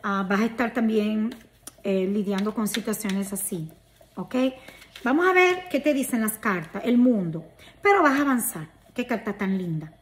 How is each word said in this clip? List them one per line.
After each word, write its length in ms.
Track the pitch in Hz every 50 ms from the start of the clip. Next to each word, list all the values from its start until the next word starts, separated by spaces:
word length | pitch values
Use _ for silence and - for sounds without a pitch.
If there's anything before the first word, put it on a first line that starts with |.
Ah, 240 | - 208 196 196 196 185
vas 120 | 202 196
a 40 | 220
estar 280 | 233 226 - 247 226
también, 600 | 226 247 233 220 220 214 208 214 214 214 214 233 247 - - - _ _ _ - _ _
eh, 240 | _ 196 196 190 190
lidiando 480 | 190 202 214 202 196 202 190 202 214 208
con 140 | 233 214 202
situaciones 640 | - 233 208 233 214 - - 202 190 196 196 196
así, 380 | 202 190 - - 196 175 156 160 - - _ _ _ _ - _ _
¿ok? 180 | - 180 - - 254 262 262 254 - - - - - - - - - -
Vamos 220 | 240 262 311 349 370
a 40 |
ver 360 | 370 370 370 359 359 370 359 -
qué 100 | - 294
te 140 | 294 302 294
dicen 260 | 277 254 - - 226
las 180 | 220 214 214 -
cartas, 440 | - 226 190 180 160 160 - 196 208
el 140 | 247 247 240
mundo. 460 | 247 254 240 202 180 165 156 165 - - - - - - - -
Pero 200 | - 403 403 392
vas 160 | 330 285 269 277
a 40 |
avanzar. 460 | 285 277 262 240 214 - - 165 156 - _ - _ - _
Qué 120 | - 247
carta 280 | 240 247 202 - 214 202
tan 220 | 202 202 190 190
linda 360 | 190 180 170 160 156 156 156 - _